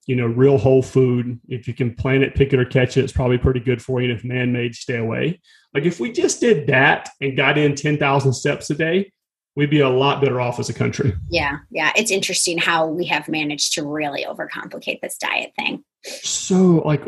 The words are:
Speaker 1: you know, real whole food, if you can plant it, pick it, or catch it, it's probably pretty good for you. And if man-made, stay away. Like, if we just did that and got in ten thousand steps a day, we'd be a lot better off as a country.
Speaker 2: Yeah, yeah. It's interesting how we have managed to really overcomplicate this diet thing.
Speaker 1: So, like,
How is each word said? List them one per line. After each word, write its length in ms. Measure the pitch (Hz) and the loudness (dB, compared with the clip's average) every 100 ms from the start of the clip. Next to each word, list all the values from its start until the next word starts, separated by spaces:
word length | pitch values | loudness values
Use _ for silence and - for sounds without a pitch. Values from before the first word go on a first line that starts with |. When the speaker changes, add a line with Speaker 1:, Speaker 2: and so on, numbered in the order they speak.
| - | -4
Speaker 1:
you 100 | 127 | 0
know, 100 | 117 | 0
real 320 | 117 139 135 | 4 6 6
whole 240 | 131 131 | 6 4
food, 580 | 127 135 127 123 123 120 - | 4 2 2 2 -2 -6 -10
if 180 | 127 - | -10 -8
you 60 | |
can 220 | 117 120 | -4 -4
plant 300 | - 135 135 | -4 0 2
it, 100 | - | 2
pick 180 | - 139 | 2 2
it, 60 | 131 | 2
or 40 | |
catch 320 | 123 139 123 131 | 2 2 2 2
it, 80 | |
it's 80 | 123 | 0
probably 260 | - 127 120 | 0 0 2
pretty 220 | 131 127 | 2 0
good 200 | 120 117 | 0 -4
for 200 | - 127 | -2 -4
you. 100 | 123 | -2
And 80 | 113 | -4
if 60 | |
man-made, 500 | 123 127 123 123 120 | -4 -2 -2 -2 -4
stay 220 | 117 - 120 | -8 -8 -4
away. 420 | 113 123 139 180 _ _ _ | -4 -2 -4 -4 _ _ _
Like, 120 | 143 | -2
if 140 | 165 - | -2 -2
we 140 | 240 | -4
just 280 | 339 339 - | -2 -2 0
did 260 | 240 170 - | 0 0 2
that 420 | 131 147 - - - | 4 4 4 -2 -8
and 140 | 139 131 | -6 0
got 200 | 139 147 | 0 2
in 180 | 147 | 2
ten 220 | 143 151 147 | 0 -2 0
thousand 380 | 143 139 135 | 2 2 2
steps 340 | 123 143 - - | 0 -2 -4 -4
a 40 | |
day, 380 | 151 160 185 202 _ _ _ _ - | -2 0 0 -2 _ _ _ _ -2
we'd 100 | 143 | 2
be 100 | 151 | 4
a 80 | 135 | 4
lot 340 | 127 139 131 | 4 2 2
better 180 | 135 123 | 0 0
off 200 | 123 - | -2 -4
as 80 | - | -6
a 40 | |
country. 400 | - 120 - 131 - - | -2 -2 0 -2 -2 -2
Speaker 2:
Yeah, 300 | 170 143 147 - | -2 -2 -6 -10
yeah. 180 | - 156 - | -4 0 0
It's 160 | 226 | 0
interesting 460 | 190 190 175 - 170 | 0 -2 -2 -2 -2
how 280 | 175 165 160 | 0 0 0
we 200 | 165 165 | -2 -4
have 220 | 151 151 | -4 -4
managed 440 | 156 147 143 - | -4 -4 -4 -4
to 80 | - | -4
really 420 | 147 151 147 139 | -6 -4 -6 -6
overcomplicate 760 | - - 151 - - - - - | -8 -8 -10 -10 -12 -12 -10 -10
this 180 | - - | -10 -8
diet 320 | - - - - | -6 -4 -6 -8
thing. 240 | - - _ _ | -8 -8 _ _
Speaker 1:
So, 760 | - - - - - 185 185 160 | -16 -12 -8 -6 0 4 6 4
like, 180 | 151 147 | 2 -2